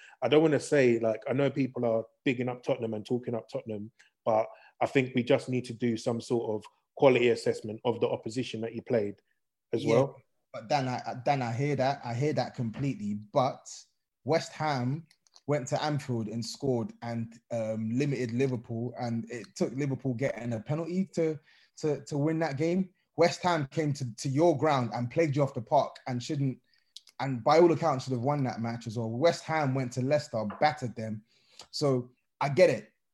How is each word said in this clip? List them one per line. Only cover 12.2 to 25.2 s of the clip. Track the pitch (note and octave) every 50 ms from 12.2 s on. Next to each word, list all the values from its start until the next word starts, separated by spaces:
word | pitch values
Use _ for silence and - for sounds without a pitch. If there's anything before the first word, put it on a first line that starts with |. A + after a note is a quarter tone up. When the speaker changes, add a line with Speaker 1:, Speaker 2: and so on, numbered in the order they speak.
| C#3+ D3+ D3
Speaker 2:
that | - B2 - -
completely. | - B2 A2+ G#2 - C#3 C#3 B2+ - G#2 G#2 G#2 G#2 G#2 - -
But | C#3 B2+ C3+ - - - - - - - _ _ _ _ _ _ _ _
West | A#2+ D#3 D#3+ D3+ - -
Ham | - D#3 D#3 D3 B2+ B2 B2+ C#3 E3 E3 - _ _ _ _ _ - _ -
went | D3 C#3+ B2+ B2+
to | D3 - D3
Anfield | D#3 D3+ C#3 - - B2 A#2 A2 G2+
and | A2 A#2 G#2+
scored | - - - C#3+ C3+ B2+ A#2 A2 G#2 - -
and, | - A#2 A#2 A#2 A#2 A#2 - - _ _
um, | A#2+ A#2 A2 A2 A2 A2 A2 A2 A#2
limited | B2+ D3 C#3+ C#3 A2 B2+ A2+
Liverpool, | A2+ B2 C#3 C3+ B2+ A2 A#2+ - A#2 A2+ A#2+ B2 A#2+ -
and | B2 A#2 A#2 A#2 A2+ -
it | A#2+ A#2+ G2+ - _
took | - F3+ C3 A2
Liverpool | C3 D3 C#3 C3+ B2 - C3+ B2
getting | A2+ C#3 B2 - G#2+ A#2 A#2+ A#2+
a | C3+
penalty | - - D3+ D#3 E3+ D#3+ F3+ F#3+ F#3+ - -
to, | - E3 D#3+ D#3 D3 - _ _ _ _ _ _ -
to, | - D#3 C#3+ C3+ C3+
to | - D#3 C#3+
win | C#3+ D#3 D#3+ D#3+
that | E3 D3+ C3+ B2
game. | D#3 E3 F3 F#3+ F#3 - - _ _ _ _ -
West | E3 F3 E3+ - -
Ham | F3+ E3+ D#3+ C#3+ -
came | - E3 D#3 D3 C#3
to, | - C3+ A#2+ G#2 -
to | - C#3+
your | C3 C#3+ E3 F3 D#3+ B2
ground | D3 D#3 C#3+ C3 B2 A2 G2+
and | A#2+ B2 A#2+
plagued | - D#3+